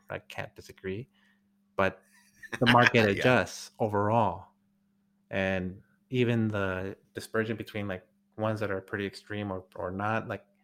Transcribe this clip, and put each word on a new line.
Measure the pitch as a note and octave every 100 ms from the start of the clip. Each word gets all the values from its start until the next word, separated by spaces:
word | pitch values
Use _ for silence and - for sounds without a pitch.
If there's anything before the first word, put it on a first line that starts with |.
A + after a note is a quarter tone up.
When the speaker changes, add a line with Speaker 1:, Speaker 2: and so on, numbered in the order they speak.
| _
Speaker 1:
I | F#2+
can't | - - F#2+ -
disagree, | - - F#2+ F#2+ C3+ _ _ _ _ _ _ -
but | F#2+ - _ _ _ _ - -
the | A#2+
market | B2 A#2+
Speaker 2:
<laughs> |
Yeah. | A#2+ G#2+ G2+
Speaker 1:
adjusts | B2+ B2 F#2 - - -
overall. | A2+ G2+ G#2 A#2 G2+ F2+ - _ _ _ _ _ _ _ _
And | G2 F#2+ F#2+ F#2 G2 _ _ _
even | B2+ A#2+ A#2 A2
the | G#2 F#2+ F#2 F#2+ - _
dispersion | - - A2 G#2+ A2
between, | G#2 G#2+ G2+
like, | F#2 - _ _ -
ones | A2 G#2+
that | G2+
are | F#2+
pretty | - G#2 G2
extreme | - - G#2 G2+
or, | F#2 F2+ F#2
or | F#2
not, | F#2+ G#2 A2+ -
like, | G2+ - _